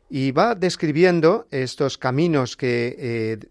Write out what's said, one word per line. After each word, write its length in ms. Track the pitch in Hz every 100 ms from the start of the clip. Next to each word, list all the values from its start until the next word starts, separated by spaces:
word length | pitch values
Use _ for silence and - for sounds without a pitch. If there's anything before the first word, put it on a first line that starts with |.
| _
Y 240 | 135 135
va 220 | 135 226
describiendo 920 | 202 175 - 160 147 185 175 160 220 -
estos 480 | 139 127 - 139 -
caminos 580 | 127 135 175 147 123 -
que, 400 | 127 120 120 -
eh, 400 | 123 117 110 110 -